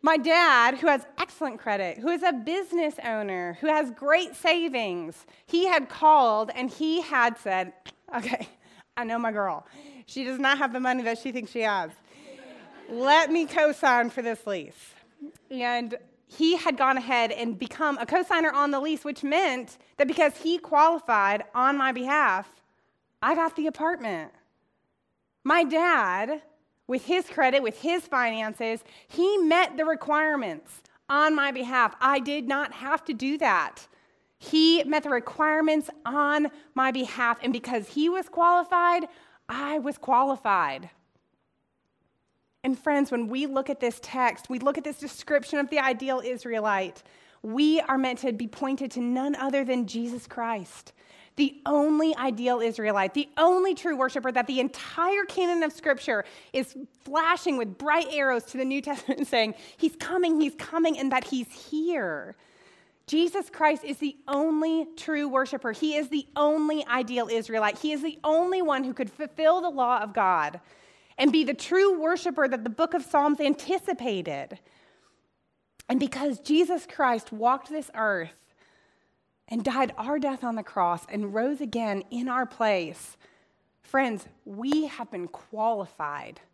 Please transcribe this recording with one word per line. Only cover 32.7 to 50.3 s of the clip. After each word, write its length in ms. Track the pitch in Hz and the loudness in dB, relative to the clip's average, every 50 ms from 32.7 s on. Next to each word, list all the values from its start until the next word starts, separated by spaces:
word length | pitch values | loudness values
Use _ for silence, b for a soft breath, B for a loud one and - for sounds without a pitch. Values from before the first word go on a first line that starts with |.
| - | -8
have 300 | - 302 269 302 320 - | -10 -4 -2 -2 -2 -2
to 80 | - 294 | -4 -6
do 260 | 220 254 269 285 302 | -4 -2 -4 -2 0
that. 480 | - - 202 175 156 - - - - _ b b b b b b b b b b | 2 4 4 4 2 -2 -6 -14 -20 _ b b b b b b b b b b
He 460 | - - - 311 311 320 330 339 285 | -10 0 2 6 6 6 6 4 4
met 180 | 262 302 302 | 2 0 0
the 80 | 294 294 | 0 0
requirements 800 | 277 247 240 - - - 311 302 302 311 320 311 311 311 294 - - - - | -2 -2 -2 -4 -4 0 0 2 4 4 4 4 2 2 0 -4 -14 -12 -10
on 440 | 233 254 294 294 285 294 302 302 302 B B B B B | -6 0 0 2 2 2 2 0 -2 B B B B B
my 160 | 262 262 262 | 0 0 0
behalf, 480 | 254 262 254 233 - 247 254 233 233 233 | 0 -2 -4 -6 -4 -2 0 0 0 0
and 100 | - 247 | -2 -4
because 360 | 254 240 233 240 247 233 202 - | -4 -4 -4 -4 -4 -4 -4 -4
he 200 | - 285 302 330 | -2 0 0 2
was 220 | 349 381 359 - | 2 0 -4 -6
qualified, 800 | - 339 339 339 349 349 339 349 370 349 349 349 349 359 330 - B B B B B B B _ | -2 2 4 6 6 4 2 2 2 2 4 4 2 2 0 -4 B B B B B B B _
I 300 | 240 254 277 285 294 311 | -10 -8 -6 -4 -4 -2
was 180 | 240 285 285 - | -2 -4 -6 -6
qualified. 960 | - - 262 247 269 277 269 - - 226 202 185 170 143 135 135 180 170 _ _ _ _ _ _ _ _ _ _ _ _ _ _ _ _ _ _ _ _ _ _ _ _ _ _ _ _ _ _ _ _ _ _ _ | -2 2 4 4 4 4 0 -2 0 0 2 2 2 0 -2 -6 -12 -16 _ _ _ _ _ _ _ _ _ _ _ _ _ _ _ _ _ _ _ _ _ _ _ _ _ _ _ _ _ _ _ _ _ _ _
And 140 | 262 262 247 | -4 -4 -2
friends, 340 | - 359 294 285 277 277 | 0 0 2 2 2 0
when 160 | 262 240 233 214 | 0 -4 -4 -4
we 180 | 233 262 285 | -4 -4 -4
look 240 | 294 269 269 269 269 | -2 -2 -4 -2 -4
at 100 | 285 277 | -6 -4
this 200 | - 240 233 - | -2 -4 -4 -4
text, 480 | - - - 262 254 240 - - - - | -14 -10 -4 0 0 0 0 -2 -10 -10
we 100 | 254 247 | -8 -2
look 180 | 233 269 277 320 | -2 -2 -2 -2
at 60 | 269 | -6
this 140 | 302 294 - | -8 -10 -10
description 640 | - 269 - - - - 302 285 277 - - 294 | -12 -14 -14 -14 -6 0 0 0 0 0 -2 -2
of 100 | 285 - | -2 0
the 100 | 311 294 | 0 0
ideal 420 | 269 269 254 226 269 262 262 254 - | 2 2 0 -2 -2 -4 -4 -4 -2
Israelite, 800 | 240 254 233 - 247 233 226 208 214 202 196 190 175 180 - - b b b b b b b | -6 -8 -8 -8 -6 -4 -2 0 0 0 0 -2 -4 -8 -14 -20 b b b b b b b
we 380 | b 220 220 254 294 302 311 320 | b -8 0 2 4 4 4 2
are 160 | - - 269 269 | 2 2 0 0
meant 220 | 262 254 254 233 | 0 -2 -2 -2
to 140 | - 269 233 | -4 -4 -4
be 140 | 208 240 220 | -4 -6 -8
pointed 440 | - - 277 262 269 262 277 254 | -8 -6 -4 -4 -4 -4 -6 -6
to 80 | - 247 | -6 -6
none 360 | 240 240 247 262 262 285 285 | -4 -2 -2 -2 -2 -2 -2
other 280 | - 254 269 262 277 269 | -2 -2 -2 0 0 0
than 240 | 240 254 254 240 190 | 0 0 -2 -2 -2
Jesus 400 | - 233 233 240 233 247 - | -4 -6 -6 -6 -6 -10 -12
Christ, 640 | - | -14